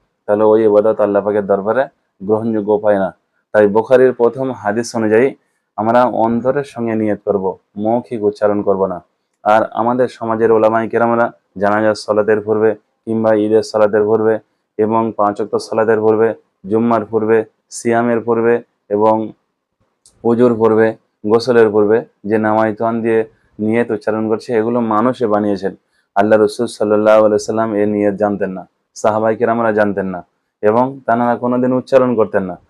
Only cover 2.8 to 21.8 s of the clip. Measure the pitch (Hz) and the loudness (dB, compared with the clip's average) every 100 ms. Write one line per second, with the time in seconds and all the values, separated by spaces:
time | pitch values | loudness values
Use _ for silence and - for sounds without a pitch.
2.8 | 107 101 92 - _ _ _ 107 104 104 | 0 0 -2 -6 _ _ _ 2 2 2
3.8 | 110 131 131 123 117 127 131 113 104 107 | 2 4 4 2 0 0 -6 -6 -4 -4
4.8 | 117 120 110 110 131 113 _ _ _ - | -4 -4 2 2 2 -2 _ _ _ -6
5.8 | 110 120 123 107 113 117 123 135 139 120 | 0 2 2 0 -2 0 -2 -4 -6 -8
6.8 | 117 110 107 101 - 98 95 87 _ - | -4 -2 -2 -4 -4 -2 -4 -8 _ -8
7.8 | 107 120 120 117 104 104 104 104 101 95 | -4 -4 -4 -4 -4 -2 -2 -2 -2 -2
8.8 | 95 87 - _ _ _ 104 110 107 - | -4 -6 -14 _ _ _ 0 0 0 -2
9.8 | 113 123 123 - 113 110 113 113 110 113 | -2 0 -2 -4 -6 -2 2 4 4 2
10.8 | 110 113 117 117 117 - _ 95 101 107 | -2 -2 0 0 -2 -4 _ -4 -2 0
11.8 | 110 107 - 107 104 107 104 110 110 104 | 0 -2 -2 0 0 0 0 0 0 -2
12.8 | _ _ - 113 110 110 107 110 104 110 | _ _ -8 -2 0 2 2 0 0 0
13.8 | 107 107 104 110 110 110 - _ _ - | 2 2 2 2 0 -2 -6 _ _ -4
14.8 | 107 113 113 107 104 101 104 113 - 110 | -2 0 -2 -2 -2 -2 -4 -6 -4 -2
15.8 | 110 110 110 110 113 107 _ _ 95 110 | 2 2 2 2 0 -2 _ _ -6 -2
16.8 | 117 117 101 110 107 113 107 _ _ - | 0 0 -2 -4 0 0 0 _ _ -8
17.8 | 120 117 120 117 110 117 117 120 - _ | -2 0 0 -2 -2 0 0 0 -4 _
18.8 | _ 104 110 110 107 - _ _ _ _ | _ 0 2 2 -2 -12 _ _ _ _
19.8 | _ _ _ _ 117 117 123 113 110 110 | _ _ _ _ -2 2 2 4 2 4
20.8 | 110 110 _ _ 104 113 120 117 110 104 | 2 0 _ _ -2 0 2 4 4 4